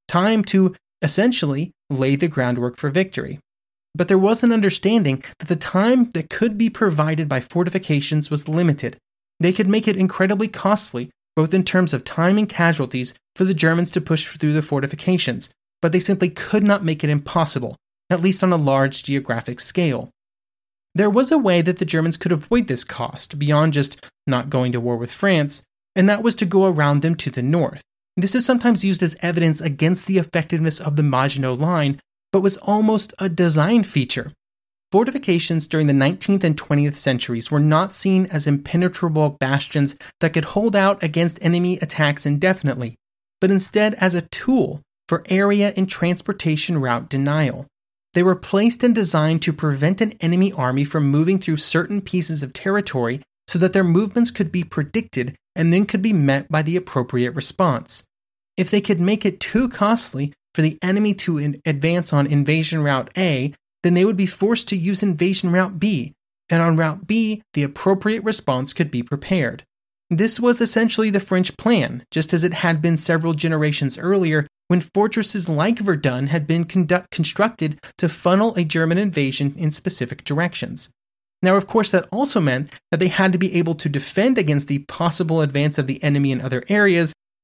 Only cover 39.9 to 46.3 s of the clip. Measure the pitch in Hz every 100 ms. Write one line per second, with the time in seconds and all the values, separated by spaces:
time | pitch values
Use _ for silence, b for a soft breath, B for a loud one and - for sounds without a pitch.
39.9 | - B B 165 160 147 202 226 202 196
40.9 | 196 165 165 170 - 170 175 180 180 160
41.9 | - 147 143 143 143 185 185 143 123 117
42.9 | - _ _ _ - 190 196 190 208 214
43.9 | 208 185 170 - - - 262 143 147 _
44.9 | _ - 170 - 190 202 202 202 196 190
45.9 | - 170 180 -